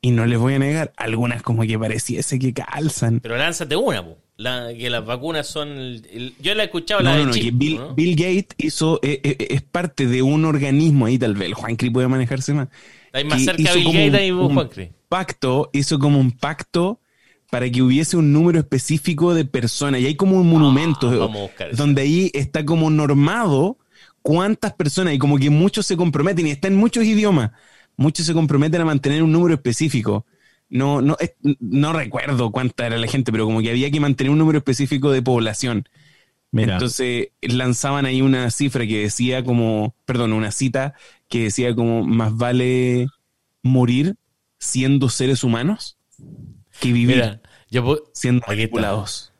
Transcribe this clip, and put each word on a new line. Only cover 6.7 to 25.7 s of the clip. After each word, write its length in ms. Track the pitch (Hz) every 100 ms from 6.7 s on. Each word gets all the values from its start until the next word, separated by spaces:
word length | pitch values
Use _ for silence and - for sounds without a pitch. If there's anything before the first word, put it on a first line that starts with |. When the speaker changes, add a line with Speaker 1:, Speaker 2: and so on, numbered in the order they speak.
| 175 165 202
Speaker 2:
la 100 | 175
Speaker 1:
No, 40 | 156
Speaker 2:
de 40 |
Speaker 1:
no, 40 | 143
no, 60 |
Speaker 2:
chip, 100 | 117
Speaker 1:
que 80 | 117
Bill, 240 | 120 147 156
Speaker 2:
¿no? 160 | 127
Speaker 1:
Bill 220 | 131 170 160
Gates 400 | 180 185 196 -
hizo, 420 | 156 - 160 165
eh, 160 | 139 147
eh, 140 | 139 -
eh, 100 | -
es 120 | 135
parte 460 | - 175 175 - 131
de 140 | 127
un 240 | 131 151 160
organismo, 600 | 147 139 135 160 143 113
ahí 120 | 127
tal 140 | 120 101
vez 120 | 90
el 40 | 107
Juancri 340 | 113 113 123
puede 180 | 120 127
manejarse 460 | 131 123 135 135
más, 160 | 147 135 - - - _
Speaker 2:
Hay 140 | 131 143
más 140 | 147
Speaker 1:
que 40 |
Speaker 2:
cerca 180 | 262 165
Speaker 1:
hizo 100 | 160 175
Speaker 2:
Bill 80 |
Speaker 1:
como 140 | 170 165
Speaker 2:
Gates 100 | 151
Speaker 1:
un, 40 | 196
Speaker 2:
ahí, 160 | 190
vos, 160 | 180 180
Speaker 1:
un 60 | 139
Speaker 2:
Juancri. 360 | 139 - 90 - _
Speaker 1:
pacto, 600 | 180 190 - 131 131 147
hizo 260 | 143 143 151
como 180 | 143 143
un 100 | 131
pacto 680 | 117 143 151 - 170 180 233 _ _ _ _ _
para 200 | 123 123
que 120 | 123
hubiese 340 | 127 131 160 175
un 160 | 156
número 280 | 147 170 165
específico 760 | 143 135 - 160 - 151 175
de 100 | 165
personas, 560 | 147 131 117 - 143 135
y 60 | 127
hay 100 | 151
como 240 | 196 190
un 80 | 175
monumento 600 | 160 147 135 165 156 120
Speaker 2:
Ah, 60 | 120
vamos 200 | 110 107
a 40 |
buscar 260 | 98 - 87
eso. 60 | 123
Speaker 1:
donde 200 | 147 139
ahí 280 | 139 170 190
está 300 | 139 139 156
como 260 | 151 165 156
normado 880 | 156 147 143 143 214 220 139 170 262 _ _ - _
cuántas 500 | - 160 196 220 214
personas, 420 | - 151 - 180
y 40 | 143
como 200 | 143 143
que 120 | 139
muchos 360 | 147 190